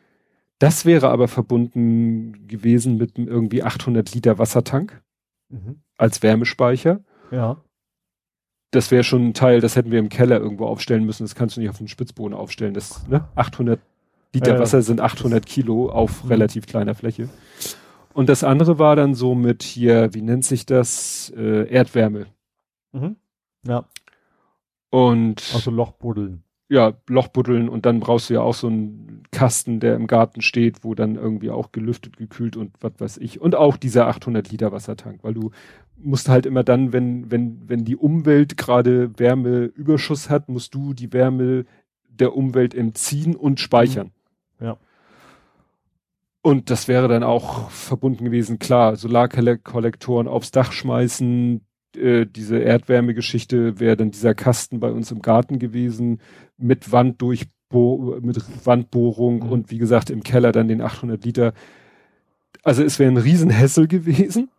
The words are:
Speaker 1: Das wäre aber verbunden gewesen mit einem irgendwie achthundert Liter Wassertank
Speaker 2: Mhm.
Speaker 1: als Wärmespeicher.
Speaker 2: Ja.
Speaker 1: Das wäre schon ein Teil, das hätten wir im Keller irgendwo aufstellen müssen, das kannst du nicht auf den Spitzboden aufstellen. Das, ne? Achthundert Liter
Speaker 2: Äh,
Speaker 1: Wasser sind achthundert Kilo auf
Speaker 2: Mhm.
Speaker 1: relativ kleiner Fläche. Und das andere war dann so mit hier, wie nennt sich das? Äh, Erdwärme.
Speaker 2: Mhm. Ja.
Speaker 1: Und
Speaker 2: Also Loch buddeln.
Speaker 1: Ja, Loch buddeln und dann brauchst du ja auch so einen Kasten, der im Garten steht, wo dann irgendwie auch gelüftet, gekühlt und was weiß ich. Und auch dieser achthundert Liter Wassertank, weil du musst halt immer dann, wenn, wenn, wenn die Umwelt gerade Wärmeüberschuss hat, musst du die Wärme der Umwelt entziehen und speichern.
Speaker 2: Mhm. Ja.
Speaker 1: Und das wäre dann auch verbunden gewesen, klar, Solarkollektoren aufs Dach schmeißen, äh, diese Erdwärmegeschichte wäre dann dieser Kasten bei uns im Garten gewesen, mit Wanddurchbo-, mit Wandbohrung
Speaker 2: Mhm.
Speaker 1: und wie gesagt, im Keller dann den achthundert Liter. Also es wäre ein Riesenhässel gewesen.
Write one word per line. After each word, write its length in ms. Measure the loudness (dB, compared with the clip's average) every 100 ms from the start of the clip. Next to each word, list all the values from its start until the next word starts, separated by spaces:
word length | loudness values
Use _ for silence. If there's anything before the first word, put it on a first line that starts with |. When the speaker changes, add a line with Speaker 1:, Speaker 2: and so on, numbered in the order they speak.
| _ _ _ _ _ -2
Speaker 1:
Das 260 | 0 0 2
wäre 240 | 4 4
aber 180 | 2 0
verbunden 1200 | -2 -2 -2 -2 0 0 0 0 -4 -8 -16 -16
gewesen 500 | -4 2 2 2 -2
mit 200 | -2 -4
einem 100 | -4
irgendwie 360 | -2 -2 -2
achthundert 500 | -4 -6 -2 -2 -2
Liter 240 | 0 2 2
Wassertank 640 | 2 0 -2 -2 -4 -10 _ _ _ _ _
Speaker 2:
Mhm. 280 | -16 -16 -16 _ -2
Speaker 1:
als 240 | -2 2
Wärmespeicher. 800 | 2 2 0 0 0 2 0 -2 -4 _ -10
Speaker 2:
Ja. 260 | -4 -4 -6 _ _ _ _ _ _ _ _ _ _ _
Speaker 1:
Das 220 | 0 2
wäre 120 | 2
schon 260 | 4 2 0
ein 40 |
Teil, 260 | 2 4 4
das 160 | 4 0
hätten 140 | 0
wir 80 | 0
im 120 | 0
Keller 300 | 2 2 2
irgendwo 260 | 0 -6 -6
aufstellen 360 | -6 -2 -2 -2
müssen, 180 | -4
das 100 | -10
kannst 240 | -6 -6 -4
du 40 |
nicht 80 | -8
auf 80 | -8
den 80 | -12
Spitzboden 480 | -12 -12 -10 -12 -10
aufstellen. 380 | -12 -8 -8 -8
Das, 320 | -12 -14 -2
ne? 200 | -2 -2
Achthundert 460 | -4 -4 -2 -2 -2 _ _ _ _ _
Liter 220 | -2 2 2
Speaker 2:
Äh, 40 |
Speaker 1:
Wasser 220 | 4 2
sind 180 | 2 0
achthundert 460 | -2 -2 -2 0 -2
Kilo 420 | -4 -2 -2 -2
auf 340 | 0 -2 -2 0
Speaker 2:
Mhm. 40 |
Speaker 1:
relativ 380 | 2 2 -2 -8
kleiner 260 | -6 -4
Fläche. 340 | -6 -8 -8 -10 -14 _ -16 -14 -16 -20 _ _
Und 160 | 0 2
das 140 | 4
andere 340 | 4 4 4 4
war 180 | 6 6
dann 200 | 4 2
so 180 | 0
mit 300 | 2 0 0
hier, 500 | -4 0 4 4 2
wie 80 | -2
nennt 240 | -4 -2 -2
sich 220 | -4 0
das? 640 | 0 2 -4 -8 -10 -12 -6
Äh, 320 | -2 0 2
Erdwärme. 580 | 2 2 2 0 -2 -12 _ _ _ _ _ _
Speaker 2:
Mhm. 220 | -10 -8 -10 _ _ _ _ -6
Ja. 180 | -6 -8 -18 _ _ _ _ _ _ _ _ _
Speaker 1:
Und 520 | 2 4 4 0 -2 -6
Speaker 2:
Also 180 | -6 -2
Loch 200 | -2 -4
buddeln. 500 | -6 -8 -6 -8 -10 _ _ 0
Speaker 1:
Ja, 240 | 4 4 0 -2
Loch 180 | 0 0
buddeln 400 | -2 0 0 0
und 180 | -2 0
dann 140 | 0
brauchst 300 | 2 0 0
du 60 | -2
ja 40 |
auch 120 | 0
so 140 | -2 -4
einen 560 | -4 -6 -10 -20 -20 _
Kasten, 500 | 0 0 0 -4 -2
der 140 | 0 0
im 120 | 2
Garten 340 | 2 2 0
steht, 440 | -4 0 0 -2 -8
wo 100 | -4
dann 200 | -4 -4
irgendwie 320 | -6 -6 -6
auch 240 | -8 -8
gelüftet, 420 | -8 -6 -8 -10 -18
gekühlt 400 | -16 -8 -8 -8
und 160 | -12 _
was 140 | -12 -10
weiß 200 | -12 -12
ich. 240 | -14 -4
Und 140 | 0 4
auch 200 | 4 2
dieser 320 | 0 2 2
achthundert 420 | 0 -4 -4 -6
Liter 200 | -4 -4
Wassertank, 540 | -6 -10 -14 -14 -14 -10
weil 80 |
du 180 | -8 -8 -12 -20 -20 _ _
musst 320 | -4 -2 2
halt 160 | 2 2
immer 180 | 0
dann, 300 | 2 2 2
wenn, 360 | 0 -2 -4 -4
wenn, 380 | -4 -2 -6 -6
wenn 160 | -4
die 140 | -4 -2
Umwelt 580 | 0 2 4 4 4 -2
gerade 560 | 0 2 4 2 0 0
Wärmeüberschuss 1120 | 2 2 0 -2 -2 -4 0 0 0 -6 -2
hat, 180 | -4 -2
musst 260 | -10 -10
du 200 | -10 -8
die 180 | -10 -4
Wärme 540 | 0 0 0 -2 -2 -6 _ _ _ _
der 260 | 0 0 0
Umwelt 360 | 0 2 0
entziehen 600 | 0 -4 -4 -6 -4 -2 -2
und 240 | -2 -2
speichern. 520 | 2 4 4 0 -10 _ _ _ _ -14
Speaker 2:
Mhm. 60 | -12
Ja. 120 | -12 _ _ _ _ _ _ _ _ _ _ _ _ _ _ _ _
Speaker 1:
Und 280 | 2 2 0
das 180 | -4 0
wäre 200 | 2 4
dann 160 | 2
auch 460 | 2 0 -2 -10 -12
verbunden 560 | -14 -8 -4 -2 -2 -2
gewesen, 320 | -2 -2 -4
klar, 360 | 2 4 4 2
Solarkollektoren 1300 | 0 2 2 2 0 0 -4 -4 -4 -4 -4 -2 -2
aufs 240 | -4 -2
Dach 200 | 0 0
schmeißen, 920 | -2 -4 -2 -2 -2 -2 0 0 -2 -8 _ _ -4
äh, 300 | 2 2 0
diese 320 | -4 -4 0
Erdwärmegeschichte 1200 | 2 2 2 2 2 -2 -4 -6 -2 0 0 0
wäre 160 | 2 2
dann 140 | 0
dieser 220 | 0 0
Kasten 460 | 2 0 0 -2 -6
bei 120 | -4
uns 200 | -4 -8
im 100 | -6
Garten 380 | 2 2 2 -2
gewesen, 600 | -4 -4 -4 -2 -4 -4 _ -20 _ -4
mit 340 | 0 0 2
Wanddurchbo-, 1300 | 2 2 0 -4 -4 -8 _ _ 2 2 2 -4 -6
mit 200 | -6 -6 -8 -4 2
Wandbohrung 800 | 2 2 0 0 2 0 0 -2
Speaker 2:
Mhm. 60 |
Speaker 1:
und 200 | -4 -4
wie 60 | -4
gesagt, 320 | 2 2 0
im 140 | -6
Keller 280 | 0 2 4
dann 160 | 4 2
den 140 | 0
achthundert 440 | -4 -8 -8 -6 -4
Liter. 280 | 0 0 -2 -14 _ _ _ _ _ _ _ _ -4
Also 200 | 0 2
es 140 | 2 4
wäre 140 | 4
ein 60 | 4
Riesenhässel 680 | 4 4 4 4 4 4 4
gewesen. 640 | 2 2 2 2 0 -4